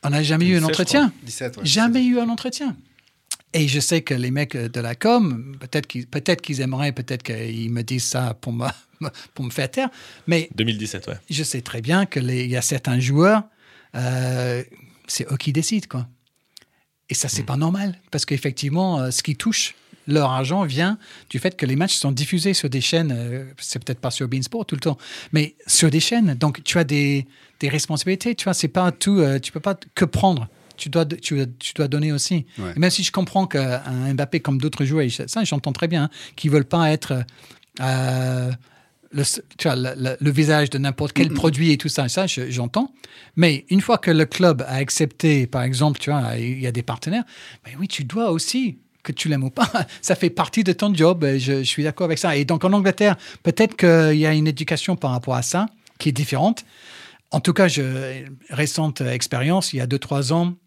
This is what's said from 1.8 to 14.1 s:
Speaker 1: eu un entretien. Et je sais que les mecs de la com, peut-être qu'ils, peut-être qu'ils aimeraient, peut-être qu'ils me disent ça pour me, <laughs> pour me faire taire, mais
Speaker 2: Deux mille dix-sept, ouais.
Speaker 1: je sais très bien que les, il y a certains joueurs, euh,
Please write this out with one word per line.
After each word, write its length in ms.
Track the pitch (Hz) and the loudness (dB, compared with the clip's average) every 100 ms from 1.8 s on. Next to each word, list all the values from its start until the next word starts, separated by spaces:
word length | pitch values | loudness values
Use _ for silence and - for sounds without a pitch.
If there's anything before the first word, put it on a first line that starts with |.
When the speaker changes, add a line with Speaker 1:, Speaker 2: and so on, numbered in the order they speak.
| 233 240 | 4 4
Speaker 1:
eu 160 | 254 247 | 4 2
un 80 | 233 | 0
entretien. 480 | 233 254 247 285 180 - _ _ _ _ - _ | -2 -6 -4 -6 -6 -14 _ _ _ _ -14 _
Et 120 | 165 151 | 0 2
je 140 | 139 | 2
sais 220 | 135 165 | 2 0
que 120 | 156 | 0
les 160 | 131 123 | -2 0
mecs 260 | 135 147 135 | -2 -2 -4
de 240 | 117 120 | -6 -4
la 140 | 117 | -6
com, 600 | 120 214 240 196 120 131 135 | -2 2 4 4 0 -8 -14
peut-être 300 | 131 151 139 | -4 -4 -4
qu'ils, 180 | 123 123 | -10 -6
peut-être 360 | 156 - 175 | -6 0 0
qu'ils 180 | - 135 | 0 -4
aimeraient, 320 | 131 131 143 | -2 -2 -4
peut-être 320 | 127 123 127 | -4 -6 -8
qu'ils 480 | - 113 113 113 117 | -8 -8 -8 -6 -4
me 100 | 117 | -4
disent 220 | 113 127 | -2 -4
ça 300 | - 131 127 | -2 -2 -2
pour 180 | 113 - | -4 -8
me, 140 | 117 123 - _ _ | -4 -4 -6 _ _
<laughs> 340 | 160 - - | -12 -12 -20
pour 100 | - | -10
me 60 | 127 | -8
faire 180 | - 135 | -4 -4
taire, 200 | - 262 - - - - | -2 -4 -6 -20 -14 -2
mais 200 | 170 160 | 0 0
Speaker 2:
Deux 80 | - | -2
mille 160 | 113 110 | -2 -2
dix-sept, 300 | 107 95 - | -6 -8 -10
ouais. 80 | 92 _ | -12 _
Speaker 1:
je 140 | 143 | -6
sais 180 | 156 127 | -4 -6
très 180 | 120 120 | -8 -8
bien 260 | 113 180 196 | 0 2 2
que 140 | 143 | -2
les, 240 | 127 127 | -2 -2
il 60 | 127 | -2
y 60 | 123 | -2
a 60 | |
certains 380 | - 135 - 127 | -2 -2 0 0
joueurs, 420 | 127 139 180 214 214 _ _ - _ 120 | 2 4 6 4 0 _ _ -20 _ -6
euh, 680 | 127 | -4